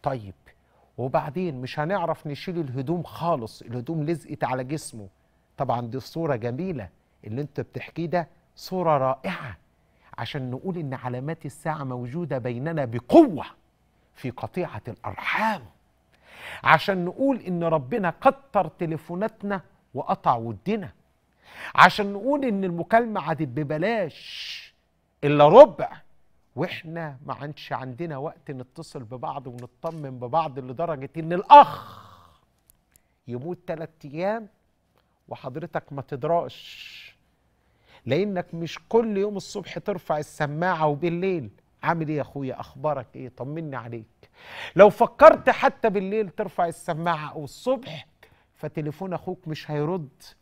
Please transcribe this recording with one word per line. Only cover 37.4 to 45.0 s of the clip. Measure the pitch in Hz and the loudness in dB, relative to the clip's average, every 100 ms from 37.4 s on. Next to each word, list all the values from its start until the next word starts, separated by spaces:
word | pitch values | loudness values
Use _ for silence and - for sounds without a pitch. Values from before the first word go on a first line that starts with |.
| _ _ _ _ _ - 117 | _ _ _ _ _ -14 -2
لأنك | 143 208 185 175 | 0 0 -4 -6
مش | 165 165 - _ | -8 -8 -10 _
كل | 226 233 196 | 2 2 0
يوم | 208 202 | -2 -4
الصبح | - 202 - 170 | -8 -12 -10 -8
ترفع | - 190 - 151 | -6 -6 -2 -2
السماعة | 151 - 147 151 180 170 156 | -2 -4 -4 0 0 2 2
وبالليل: | 143 175 170 190 175 107 - _ _ | 2 0 0 0 -2 -4 -14 _ _
"عامل | 143 170 156 | -2 0 0
إيه | 151 | -2
يا | |
أخويا؟ | - 139 131 - | -4 -6 -6 -6
أخبارك | - 131 147 139 120 131 | -10 -6 -4 -4 -6 -14
إيه؟ | 127 | -14
طمني | - 127 156 156 131 | -10 -10 -8 -8 -10
عليك." | 117 117 107 _ - _ - - - - | -10 -12 -14 _ -20 _ -18 -14 -4 10
لو | 208 | 10
فكرت | - | 10